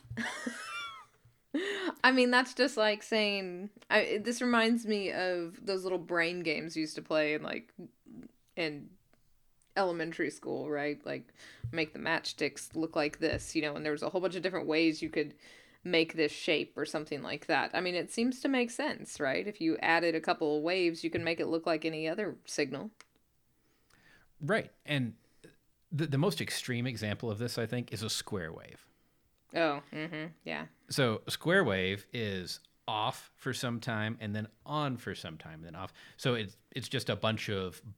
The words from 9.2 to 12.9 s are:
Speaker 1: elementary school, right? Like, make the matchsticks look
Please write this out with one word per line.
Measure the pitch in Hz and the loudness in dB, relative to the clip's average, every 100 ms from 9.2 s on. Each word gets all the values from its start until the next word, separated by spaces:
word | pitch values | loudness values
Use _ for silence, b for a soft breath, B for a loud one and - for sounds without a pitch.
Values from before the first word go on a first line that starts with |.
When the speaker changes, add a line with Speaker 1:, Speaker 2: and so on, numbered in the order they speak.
| _ _ _ _ _ - | _ _ _ _ _ 0
Speaker 1:
elementary | 185 170 165 160 151 | 2 2 -4 -2 -2
school, | - - 135 139 | -2 -6 -4 -2
right? | 147 147 147 - | -2 -2 -4 -6
Like, | 135 - - B B 117 | -8 -10 -20 B B -4
make | 165 156 | -2 -2
the | - | -2
matchsticks | 156 165 - - 147 - - | 0 0 0 -2 -2 -2 -8
look | 160 156 | -4 -2